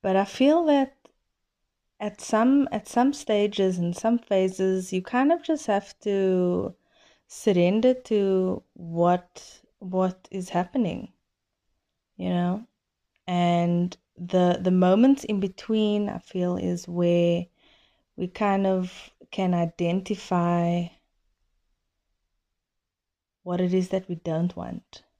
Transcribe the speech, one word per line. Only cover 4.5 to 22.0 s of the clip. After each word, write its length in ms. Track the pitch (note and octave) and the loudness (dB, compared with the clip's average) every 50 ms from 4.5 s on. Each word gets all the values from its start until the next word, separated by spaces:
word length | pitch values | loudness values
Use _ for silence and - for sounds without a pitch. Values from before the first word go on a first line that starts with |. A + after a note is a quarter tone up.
| F#3+ - F#3+ F#3+ F#3 F#3 F#3 - F#3+ | -2 -2 -2 0 0 -2 -4 -4 -6
you 80 | F#3 | -6
kind 320 | F#3 - - B3 C4+ D4 E4+ | -6 -2 -2 0 2 2 2
of 100 | F4 - | 0 0
just 240 | - D#4+ D4+ - | -4 -4 -2 0
have 320 | - G3+ G3 - - - _ | -2 -2 -2 -2 -6 -20 _
to 760 | - G#3 G3+ G3 F#3+ F#3+ F#3 F#3 F3+ F3+ F3+ F3+ G3 F#3+ F3+ _ _ _ _ _ _ _ _ _ _ _ | -6 -2 0 0 2 2 2 2 2 0 0 -2 -4 -6 -10 _ _ _ _ _ _ _ _ _ _ _
surrender 640 | - - - A3 G3 F3 F3 F3 G3+ A3 A3 B3+ B3+ | -20 -2 0 2 4 4 4 4 2 4 2 2 2
to 680 | B3+ - - A3 G#3 G3 G3 F#3+ F#3 F#3 F#3 F#3 - _ _ _ | 0 -2 -2 0 0 2 2 2 2 0 0 -2 -6 _ _ _
what, 880 | - F3 E3 E3 E3+ E3+ F3 F3 F3+ F3 _ _ - - - - - _ _ _ _ | -18 -14 -8 0 2 2 2 2 0 -2 _ _ -20 -20 -20 -20 -20 _ _ _ _
what 480 | G3+ F#3 F#3 F#3 F#3 F#3 F#3 _ _ - | -12 -6 -2 0 -2 -2 -2 _ _ -12
is 180 | - F#3+ F#3 - | -10 -10 -10 -4
happening, 640 | - F3 F3+ - - C4 A3+ E3+ - - - - _ _ _ _ _ _ _ _ _ _ _ _ _ _ _ _ _ _ _ _ _ | -4 -4 -4 -2 -2 -2 -2 -2 -4 -8 -12 -16 _ _ _ _ _ _ _ _ _ _ _ _ _ _ _ _ _ _ _ _ _
you 100 | - F3+ | -8 -6
know? 400 | F3+ F3+ F3 F3 F3 F3+ G#3 A#3+ _ _ _ _ _ _ _ _ _ _ _ _ | -2 -2 0 0 -2 -2 -4 -8 _ _ _ _ _ _ _ _ _ _ _ _
And 680 | - F3+ F3 F3 F3 F3 E3+ E3+ F3 F3 F3 F3 F3+ - _ _ _ _ | -4 -2 0 2 2 2 2 2 2 2 0 0 -2 -6 _ _ _ _
the, 420 | - F3 F3 - F#3 F3+ F3+ E3+ - | -16 -10 -2 2 2 4 4 2 2
the 100 | F3+ F#3 | 0 2
moments 520 | F#3 F3+ F#3 F3+ F#3+ G#3 A#3+ C4+ C#4 C4+ - | 2 4 4 4 6 6 6 4 4 2 0
in 160 | - G#3+ G3 | -6 -4 -4
between, 680 | F#3+ F#3+ - - - - A3 A3 G#3+ G#3 G#3 G#3 G#3 G3+ | -4 -6 -6 -10 -4 -2 0 0 2 2 0 0 -2 -4
I 80 | - | -6
feel, 400 | F3 _ - - F#3 F3+ F3+ F3+ | -10 _ -8 -4 -4 -2 -2 -2
is 320 | F#3 F#3 F3+ F3 F3 - F3+ | -2 -2 -4 -4 -4 -8 -8
where 560 | F3 F3 F3 F3 F3 F3 E3+ F3 E3+ E3+ F3 _ _ _ _ _ _ _ _ _ _ _ _ _ _ | -2 0 2 2 4 4 2 2 0 0 -4 _ _ _ _ _ _ _ _ _ _ _ _ _ _
we 100 | - F3+ | -8 -8
kind 400 | F3+ _ - G#3+ G3+ G3 G3 G3 | -8 _ -2 -2 0 0 2 2
of 440 | F#3+ F#3+ F#3 F#3 F3+ - - - - _ _ - _ | 0 0 0 -2 -4 -10 -16 -20 -20 _ _ -20 _
can 220 | - - F#3 F3+ F3+ | -6 -2 0 0 0
identify 1300 | E3+ E3+ E3 - - F3 E3+ F3 F#3+ F#3 - G#3+ F#3+ - - F#3+ F3 E3+ F3 F3 F3 E3+ E3+ F3 F3 E3+ E3+ _ _ _ _ _ _ _ _ _ _ _ _ _ _ _ _ _ _ _ _ _ _ | 0 0 -2 -4 -4 -2 -2 -2 -2 -2 -4 -8 -8 -4 -2 -2 0 0 2 0 0 0 0 0 -2 -4 -6 _ _ _ _ _ _ _ _ _ _ _ _ _ _ _ _ _ _ _ _ _ _